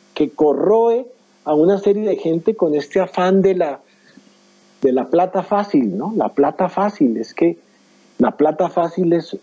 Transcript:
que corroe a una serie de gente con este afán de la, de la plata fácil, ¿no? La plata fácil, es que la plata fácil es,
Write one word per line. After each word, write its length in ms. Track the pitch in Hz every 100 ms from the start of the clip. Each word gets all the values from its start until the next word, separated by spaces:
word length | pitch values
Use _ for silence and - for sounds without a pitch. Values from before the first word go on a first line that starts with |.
| _
que 160 | - 151
corroe 760 | - 151 139 175 220 233 233 247 _ _ _
a 100 | 151
una 240 | 151 170 196
serie 260 | 202 202 214
de 100 | -
gente 380 | 160 165 165
con 200 | 220 165
este 260 | 151 139 190
afán 400 | 180 - 185 190
de 120 | 190
la, 260 | 180 156 131 _ _ _ - _ _ _ _ _ -
de 100 | 135
la 160 | 127 123
plata 340 | 165 180 190
fácil, 540 | 180 208 202 147 110 92
¿no? 160 | 165 226
La 120 | 107
plata 400 | - 139 - 180
fácil, 480 | 185 208 - 131 110
es 160 | -
que 240 | - 170 170 _ _ _ _ _ -
la 140 | 120 -
plata 320 | 151 156 170
fácil 440 | 180 170 - 175
es, 220 | 170 160 196